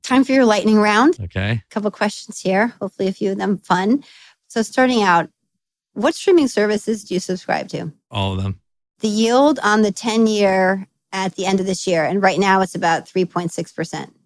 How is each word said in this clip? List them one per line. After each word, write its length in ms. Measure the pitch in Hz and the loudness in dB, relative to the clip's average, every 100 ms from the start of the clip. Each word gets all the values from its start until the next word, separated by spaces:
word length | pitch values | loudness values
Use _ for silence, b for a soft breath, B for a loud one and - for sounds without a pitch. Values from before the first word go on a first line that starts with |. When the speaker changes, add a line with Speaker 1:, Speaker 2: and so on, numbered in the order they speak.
Speaker 1:
Time 220 | - 254 | 2 2
for 80 | 262 | 4
your 140 | 262 240 | 4 4
lightning 320 | 208 220 214 | 4 4 4
round. 420 | 208 208 277 - | 4 4 2 2
Speaker 2:
Okay. 320 | 95 92 101 | -4 -4 -2
Speaker 1:
A 180 | 113 _ | -4 _
couple 220 | 220 208 | -6 -6
questions 480 | - 214 - - - | -2 -4 -4 -16 -8
here, 340 | 190 190 233 - | -2 0 0 -4
hopefully 300 | 196 - 190 | -12 -4 -4
a 20 | |
few 220 | 190 196 | -2 -4
of 40 | 196 | -2
them 200 | 190 190 | -4 -4
fun. 460 | - 180 196 277 B B B B _ | -2 -2 0 -2 B B B B _
So 140 | 226 | -6
starting 420 | 220 - 254 240 | -4 0 2 2
out, 260 | 196 170 - _ _ _ _ _ _ | 2 2 0 _ _ _ _ _ _
what 220 | - 233 - | -4 -2 0
streaming 320 | - 349 269 | 2 2 2
services 560 | - 208 208 - 220 | 0 0 -2 -4 -6
do 100 | - | -4
you 60 | 180 | -6
subscribe 480 | - 180 - 156 - | -4 -8 -4 -6 -6
to? 220 | 147 151 - _ | -10 -10 -14 _
Speaker 2:
All 240 | 110 98 | -4 -4
of 80 | 95 | -4
them. 200 | 98 90 _ _ _ _ | -6 -8 _ _ _ _
Speaker 1:
The 100 | 220 | -4
yield 500 | 208 226 247 285 285 | 0 2 4 4 2
on 220 | 208 214 | 2 2
the 80 | 208 | 2
ten-year 960 | 196 233 220 220 208 202 190 185 190 190 _ _ | -2 -2 2 2 2 2 2 0 -2 -8 _ _
at 240 | 190 190 - | -6 -6 -4
the 100 | 185 | -2
end 140 | 196 | -2
of 60 | 190 | -2
this 200 | 185 - | -4 -2
year, 180 | 170 | 0
and 180 | 147 196 | 0 0
right 180 | 190 160 | 0 2
now 220 | 196 190 | 2 2
it's 120 | 190 | 0
about 340 | 180 175 160 - | -2 -2 -2 -2
three 180 | 185 175 | -4 -2
point 260 | 175 170 | -4 -6
six 200 | - 170 | -8 -10
percent. 440 | - 165 156 - _ | -10 -10 -10 -14 _